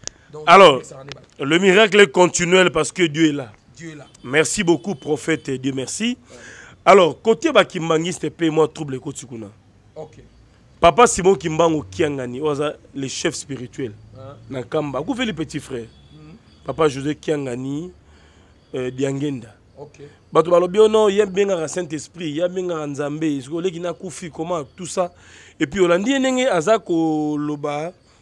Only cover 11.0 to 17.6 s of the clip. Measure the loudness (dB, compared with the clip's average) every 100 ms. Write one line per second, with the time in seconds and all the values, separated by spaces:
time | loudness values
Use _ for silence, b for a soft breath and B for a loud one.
11 | 4 4 2 2 0 0 2 0 -4 -4
12 | -4 -4 -8 -6 -4 -2 -4 -8 _ -10
13 | -10 -6 -6 -6 -10 -12 -12 -10 -10 -10
14 | -20 -20 -20 -20 -14 -12 -6 -4 -4 -6
15 | -6 -4 -6 -6 -8 -10 -10 -12 -12 -20
16 | -20 -20 -20 -20 _ _ -12 0 0 0
17 | -6 -6 -4 -4 -4 -8